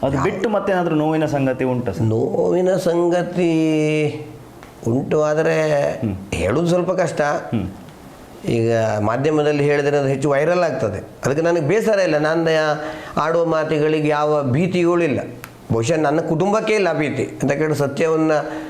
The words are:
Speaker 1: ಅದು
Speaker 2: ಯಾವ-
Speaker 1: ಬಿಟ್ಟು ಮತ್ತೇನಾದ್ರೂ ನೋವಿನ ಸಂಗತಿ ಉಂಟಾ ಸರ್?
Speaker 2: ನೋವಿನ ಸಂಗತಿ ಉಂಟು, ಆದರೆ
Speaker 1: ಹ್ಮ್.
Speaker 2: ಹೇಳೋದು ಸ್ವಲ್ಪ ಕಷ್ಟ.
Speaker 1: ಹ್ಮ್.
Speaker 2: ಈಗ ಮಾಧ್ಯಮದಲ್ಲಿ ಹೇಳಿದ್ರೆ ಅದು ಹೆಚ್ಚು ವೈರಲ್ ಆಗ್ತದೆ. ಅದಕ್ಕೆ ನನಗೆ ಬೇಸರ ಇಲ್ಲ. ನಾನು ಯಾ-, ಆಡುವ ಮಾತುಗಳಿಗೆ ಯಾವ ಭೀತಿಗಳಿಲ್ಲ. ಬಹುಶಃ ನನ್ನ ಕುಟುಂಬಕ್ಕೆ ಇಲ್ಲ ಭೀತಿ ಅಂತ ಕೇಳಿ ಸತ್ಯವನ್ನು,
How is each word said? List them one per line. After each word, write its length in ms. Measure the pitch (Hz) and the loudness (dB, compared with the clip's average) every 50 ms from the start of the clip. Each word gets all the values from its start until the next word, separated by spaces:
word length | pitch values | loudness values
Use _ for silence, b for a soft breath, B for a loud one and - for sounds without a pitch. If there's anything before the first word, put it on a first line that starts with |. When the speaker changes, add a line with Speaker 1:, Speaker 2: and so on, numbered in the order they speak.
Speaker 1:
ಅದು 120 | - 139 139 | -2 -2 0
Speaker 2:
ಯಾವ- 160 | 135 - 196 | 0 0 -2
Speaker 1:
ಬಿಟ್ಟು 180 | - 196 220 233 | -2 -2 -2 -2
ಮತ್ತೇನಾದ್ರೂ 480 | 208 196 - 202 190 180 170 170 156 | -2 -2 0 0 0 0 0 0 0
ನೋವಿನ 300 | 151 151 156 156 156 156 | 0 2 2 0 0 0
ಸಂಗತಿ 380 | 139 143 139 135 131 127 123 131 | 0 0 0 0 0 0 0 0
ಉಂಟಾ 280 | 127 127 123 - - | -2 -2 -2 -2 -4
ಸರ್? 100 | 92 - | -2 -2
Speaker 2:
ನೋವಿನ 760 | 113 110 110 117 135 - 196 170 160 180 175 180 185 185 190 | 0 0 0 0 0 0 0 0 0 2 2 2 2 2 2
ಸಂಗತಿ 800 | 180 - 175 170 170 175 170 175 175 170 175 - 175 180 170 160 160 160 160 156 156 151 151 156 151 151 143 107 - - - - - - - - - - - - - - 113 | 2 0 0 2 2 2 2 2 0 0 -2 -2 0 0 2 2 2 2 2 2 2 2 2 2 0 0 -2 -2 -6 -10 -14 -16 -18 -20 -20 -20 -20 -20 -20 -18 -6 -2 -2
ಉಂಟು, 340 | 117 135 - - 175 151 | 0 0 0 0 0 0
ಆದರೆ 580 | 151 151 151 156 156 151 160 156 156 151 147 143 143 147 - - | 2 2 2 0 2 2 2 0 2 2 2 2 0 0 -2 -2
Speaker 1:
ಹ್ಮ್. 160 | 123 104 95 95 - - - | -2 -4 -4 -6 -6 -6 -4
Speaker 2:
ಹೇಳೋದು 320 | 80 78 92 117 156 175 | -2 0 0 0 2 2
ಸ್ವಲ್ಪ 240 | 165 175 180 170 175 | 2 2 2 2 0
ಕಷ್ಟ. 300 | 180 180 170 147 - - | 0 0 -2 -2 0 0
Speaker 1:
ಹ್ಮ್. 500 | 147 143 151 160 - - - 107 92 - - - - - - - - - - - - - - - - 175 | 0 0 -2 -2 -4 -4 -4 -4 -4 -4 -8 -12 -18 -20 -20 -20 -20 -20 -20 -20 -20 -20 -18 -8 -4 -2
Speaker 2:
ಈಗ 240 | 120 117 113 117 117 113 110 110 107 104 | 0 0 2 2 2 2 2 0 0 0
ಮಾಧ್ಯಮದಲ್ಲಿ 640 | 104 110 113 131 139 156 156 151 147 151 147 143 143 | 0 0 0 0 0 2 2 2 2 2 2 2 2
ಹೇಳಿದ್ರೆ 340 | 147 147 147 143 143 143 143 | 2 2 2 2 2 2 2
ಅದು 100 | 139 135 | 2 0
ಹೆಚ್ಚು 220 | 139 135 135 147 | 0 0 0 2
ವೈರಲ್ 320 | 139 139 156 165 175 180 | 2 2 2 2 2 2
ಆಗ್ತದೆ. 360 | 175 156 - - 120 104 95 82 | 2 0 0 -2 -2 -4 -4 -6
ಅದಕ್ಕೆ 440 | - - - - - 123 139 160 | -8 -12 -10 -4 -2 -2 0 2
ನನಗೆ 180 | 160 170 170 170 | 2 2 2 2
ಬೇಸರ 380 | 147 139 196 226 190 220 208 196 | 2 2 2 2 2 2 2 2
ಇಲ್ಲ. 200 | 185 - 151 147 | 2 2 2 2
ನಾನು 320 | 156 156 165 170 165 160 | 2 2 0 2 2 2
ಯಾ-, 720 | 160 156 156 151 151 156 - - - - - - - 139 | 2 2 2 0 0 -2 -4 -8 -10 -10 -12 -8 -4 -2
ಆಡುವ 240 | 147 160 170 170 165 | 0 0 2 2 2
ಮಾತುಗಳಿಗೆ 640 | 160 160 156 156 156 160 147 151 151 156 156 151 147 | 2 2 0 0 0 0 0 2 2 2 2 2 0
ಯಾವ 340 | 147 147 151 151 151 147 | 2 2 2 2 2 2
ಭೀತಿಗಳಿಲ್ಲ. 800 | 139 127 120 151 190 180 185 180 170 170 175 170 170 147 120 - - - - - - - - - - - | 0 0 0 0 0 0 0 2 2 2 2 2 2 0 0 -2 -4 -6 -12 -14 -18 -18 -20 -14 -6 -2
ಬಹುಶಃ 240 | - 113 113 135 170 | -2 0 0 0 0
ನನ್ನ 240 | 156 156 143 151 165 | 2 2 2 2 0
ಕುಟುಂಬಕ್ಕೆ 540 | 160 165 165 151 185 202 208 220 214 214 214 | 0 0 0 0 0 2 0 0 0 2 2
ಇಲ್ಲ 180 | 208 190 170 | 2 2 0
ಭೀತಿ 460 | 156 151 156 135 117 120 104 - - - | 0 0 -2 -2 -2 -2 -4 -6 -4 -2
ಅಂತ 100 | 135 131 | -2 0
ಕೇಳಿ 220 | 143 139 156 156 147 | 0 0 0 0 0
ಸತ್ಯವನ್ನು, 760 | 127 143 131 131 - 165 160 160 160 156 160 151 147 - B B B B | 0 -2 -2 0 0 0 2 2 2 2 2 2 0 -2 B B B B